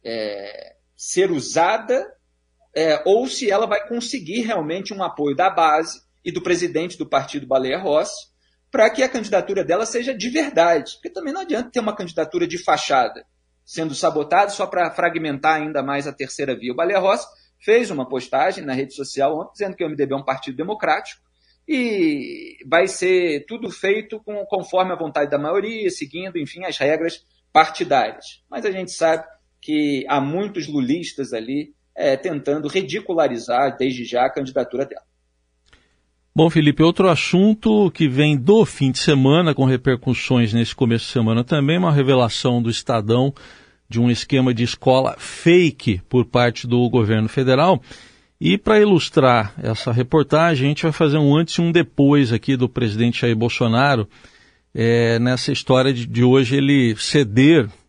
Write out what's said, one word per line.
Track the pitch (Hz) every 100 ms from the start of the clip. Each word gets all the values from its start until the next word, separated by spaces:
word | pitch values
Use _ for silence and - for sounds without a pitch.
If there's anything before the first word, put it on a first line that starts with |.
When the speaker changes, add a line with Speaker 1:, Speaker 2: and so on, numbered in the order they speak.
Speaker 1:
é, | - 113 107 101 101 - - _ _
ser | _ - - 190
usada, | 160 123 160 175 226 226 262 - _ _ _ _ _ _
é, | - 160 151 180
ou | 214 254
se | - 233
ela | 196 220
vai | 202 -
conseguir | 240 240 269 160 214
realmente | 226 208 151 175 196
um | 196
apoio | 175 - 147
da | 139 185
base | 190 160 151 160 - _ _
e | -
do | 170
presidente | 180 175 170 147 175 -
do | 147
partido, | 143 135 147 127
Baleia | 131 127 151
Rossi, | 190 151 - - - _ _ _ _
pra | 262 220
que | 226
a | 262
candidatura | 262 214 196 - 196
dela | 170 175 220
seja | - 240
de | 240 226
verdade. | 285 285 165 170 170 -
Porque | - -
também | - 320
não | 349
adianta | 370 240 240
ter | 247
uma | 214 208
candidatura | 175 165 156 175 170
de | 170
fachada, | - 151 - 139 - - - _ _ _
sendo | _ - 160
sabotada | 135 170 202 220 180 202
só | - 190
pra | 180 170
fragmentar | - 175 165 156 139 160
ainda | 156 151 147
mais | 135 139 143
a |
terceira | 135 131 - 139
via. | 117 120
O | 127
Baleia | 170 196
Rossi | 190 226 - _ _ _
fez | - 226 240
uma | 151 127
postagem | 131 - 135 165 196
na | 151
rede | 131 135
social | - 135 139 139 156
ontem | 180
dizendo | - 202 190
que |
o | 165
M | 147
D |
B | 139
é | 139
um |
partido | 135 131 - 127
democrático | 165 214 180 165 - - _ _ _ _ -
e | 285 240 208 165 147 - - - - 135
vai | 165 185
ser | - 185 185 175 147 -
tudo | 226 226
feito | 170 190 214 214 220
com, | 214 208
conforme | 202 196 170 185 185
a | 175
vontade | 160 151 143
da | 143
maioria, | 147 190 208 226 202
seguindo, | - 147 160 190 175
enfim, | 143 165
as | 185 -
regras | 139 156 165 - _ _ _
partidárias. | 151 156 - 175 139 110 - - - _
Mas | - 214
a |
gente | 190 180
sabe | - 160 165 - _ _ _
que | - 151 147 139 -
há | 143
muitos | 139 165 208 190 147
lulistas | 147 123 160 170 - 127
ali, | 117 113 139 147 _ _ -
é, | 165 135
tentando | 185 151 143 147 151
ridicularizar | 190 151 185 208 170 147 120 113 120 139 -
desde | 131 127
já | 113 120 131
a |
candidatura | - 135 139 - 120
dela. | - - _ _ _ _ _ _ _ _ _ _ _ _ _
Speaker 2:
Bom, | - 165
Felipe, | 165 147 143
outro | 160 170 190
assunto | 160 - 175 202 214 220 214 196
que | - 151
vem | 127 151 147
do | 127 220 190
fim | - 135
de | 127
semana, | - 143 131 156 170
com | 135
repercussões | 131 127 131 127 - 120 - 127 113
nesse | 117 113
começo | - 123 117 -
de |
semana | 127 113 113
também, | 123 156 139 175
uma | 180
revelação | 143 135 131 120 - 131 120
do | 117
Estadão | 113 - 117 104 117 139 - - - _ _ _
de | 117
um | 120
esquema | 117 - 135 127
de | 117
escola | 120 - - 131 127 -
fake | - - 165 175 170 131 - 92 -
por | 127 113
parte | 123 120 117 123
do | 120 123
governo | 120 104 110 107
federal. | - 131 131 170 156 - - - _ _ _
E | 156 208
pra | - 214
ilustrar | 208 175 - - 131 120 107 -
essa | 110 113 -
reportagem, | 117 127 160 143 151 170 151 143
a |
gente | 151
vai | 165
fazer | 147 160 151
um | 143
antes | 147 165
e | -
um | 170
depois | 170 165 - 139 147 127
aqui | 117 -
do | 135 123
presidente | - 117 101 120 117
Jair | 123
Bolsonaro, | 113 117 - 120 117 143 131 104 _ - _ _ _ _
é, | - 113 117 117 117
nessa | 123 127 -
história | 127 - 127 131
de, | 123
de | 117 113
hoje | 123 131 120 139
ele | 139 143 120 107
ceder | - 151 120 107 139 165 117 -